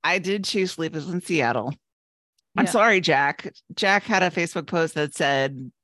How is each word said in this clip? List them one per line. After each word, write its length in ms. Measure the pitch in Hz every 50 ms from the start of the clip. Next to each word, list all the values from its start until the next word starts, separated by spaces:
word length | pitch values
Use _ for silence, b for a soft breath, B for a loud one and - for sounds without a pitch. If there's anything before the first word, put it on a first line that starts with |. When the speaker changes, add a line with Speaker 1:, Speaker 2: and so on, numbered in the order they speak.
| -
Speaker 1:
I 140 | 156 175 196
did 260 | 170 185 196 214 190
choose 280 | - - 214 190 180 -
Sleepless 360 | - 160 160 156 160 143 175
in 120 | 175 180
Seattle. 540 | - - 175 156 131 117 117 120 104 - 147 - _ _ _ _ _ _ _ _ _ _ _ _ _ _ _
I'm 100 | - 262
Speaker 2:
Yeah. 40 | -
Speaker 1:
sorry, 300 | - 226 208 226 214 190
Jack. 520 | 170 160 156 135 139 139 147 - - - - - _ _ -
Jack 300 | - - 196 196 202 -
had 180 | - 220 190 180
a 80 | 180
Facebook 360 | 165 185 170 160 - 175 156
post 280 | - - 175 165 160 -
that 200 | 160 147 147 -
said 560 | - 165 139 139 139 135 139 139 131 131 123 _ _